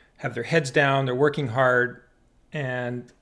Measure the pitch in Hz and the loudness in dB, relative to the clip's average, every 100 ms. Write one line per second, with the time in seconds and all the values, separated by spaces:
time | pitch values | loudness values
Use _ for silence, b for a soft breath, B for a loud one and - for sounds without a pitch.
0 | B B 131 120 117 165 135 156 139 139 | B B -10 -8 -2 -2 0 2 2 2
1 | 131 123 147 147 131 120 127 123 123 - | 0 2 0 0 -2 2 4 4 2 -4
2 | - _ _ _ _ 151 131 123 123 123 | -20 _ _ _ _ -8 -6 -4 -6 -8
3 | 120 _ | -12 _